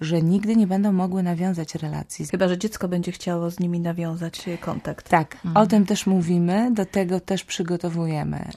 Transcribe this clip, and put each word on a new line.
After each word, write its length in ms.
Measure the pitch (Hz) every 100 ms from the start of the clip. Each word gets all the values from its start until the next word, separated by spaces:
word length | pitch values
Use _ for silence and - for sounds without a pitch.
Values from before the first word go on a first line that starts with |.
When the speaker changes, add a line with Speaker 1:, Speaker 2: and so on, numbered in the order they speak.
Speaker 1:
że 200 | 156 170
nigdy 340 | 165 190 208 226
nie 120 | 196
będą 240 | 190 208
mogły 320 | 185 185 190
nawiązać 520 | 175 170 185 170 156 160
relacji. 500 | 151 151 147 - 156
Speaker 2:
Chyba 220 | 180 185
że 100 | 180
dziecko 300 | 220 - 185
będzie 240 | 180 175
chciało 400 | - 185 170 170
z 80 | 175
nimi 200 | 175 175
nawiązać, 680 | 170 170 165 165 165 - -
e, 100 | 170
kontakt. 520 | - 165 156 143 -
Speaker 1:
Tak, 260 | 170 156 -
Speaker 2:
Mhm. 220 | 170 185
Speaker 1:
o 100 | 214
tym 180 | 214 190
też 200 | 208 196
mówimy, 640 | 190 165 175 175 196 247
do 120 | 214 190
tego 340 | 196 180 185
też 240 | - 190
przygotowujemy. 1040 | - - 175 175 175 165 165 151 151 147 -